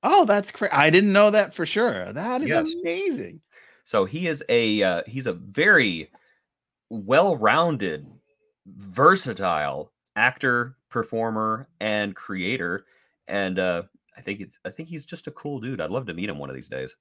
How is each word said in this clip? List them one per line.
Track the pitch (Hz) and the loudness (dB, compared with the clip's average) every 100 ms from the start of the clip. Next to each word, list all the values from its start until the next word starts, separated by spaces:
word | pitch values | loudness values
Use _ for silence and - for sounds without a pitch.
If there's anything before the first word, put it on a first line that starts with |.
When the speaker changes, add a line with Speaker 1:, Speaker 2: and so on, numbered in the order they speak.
| 247 | 6
Speaker 1:
Oh, | 392 262 | 4 6
that's | 208 202 | 4 0
cra-, | - 208 | -4 -2
I | 139 151 | 4 6
didn't | 180 208 | 6 6
know | 196 208 | 6 6
that | 214 190 | 6 0
for | - 165 | -2 -4
sure. | - 233 101 90 | 0 0 -2 -6
That | 113 202 247 | -8 -4 -4
is | 285 | 0
Speaker 2:
Yes. | 311 311 339 | 0 -2 -6
Speaker 1:
amazing. | 349 349 392 254 90 160 _ - - _ - | -6 -4 -4 -4 -8 -14 _ -20 -20 _ -4
Speaker 2:
So | 113 | 0
he | 95 147 175 | 0 -2 -4
is | 147 - | -4 0
a, | 120 113 107 | 2 2 2
uh, | 95 85 95 | 2 0 -4
he's | 123 127 | -8 -6
a | |
very | 87 92 98 180 185 113 82 - _ _ _ _ _ _ _ _ | -8 -8 0 4 6 4 -2 -10 _ _ _ _ _ _ _ _
well-rounded, | 113 98 135 196 147 107 135 170 143 98 76 69 - _ _ _ _ - | -12 2 4 4 2 2 4 2 0 -4 -4 -10 -20 _ _ _ _ -20
versatile | 95 98 92 147 190 131 95 95 80 71 69 - _ _ - | -20 -14 4 4 4 0 -2 0 0 -2 -6 -12 _ _ 0
actor, | 120 127 135 120 120 131 _ | 0 2 0 0 -2 -10 _
performer, | 123 110 113 113 110 110 110 139 _ | -6 -4 -4 -4 -2 -2 -4 -8 _
and | 107 107 104 92 | -4 -2 -4 -6
creator. | - 95 90 127 87 92 _ _ _ _ - | -10 -6 -4 -4 -4 -6 _ _ _ _ -6
And, | 101 98 92 | -4 -2 -2
uh, | 92 85 98 _ _ - | -2 -2 -6 _ _ -16
I | |
think | - 104 | -10 -10
it's, | 98 - | -12 -14
I | - | -14
think | - 165 | -12 -14
he's | 165 - | -14 -14
just | 165 - | -14 -14
a | |
cool | - 151 143 | -14 -12 -10
dude. | 117 120 | -8 -8
I'd | 78 | -6
love | 110 120 | -6 -8
to | |
meet | 82 101 | -8 -8
him | 76 | -8
one | 69 | -10
of | 65 | -12
these | - | -12
days. | 65 65 - | -12 -12 -14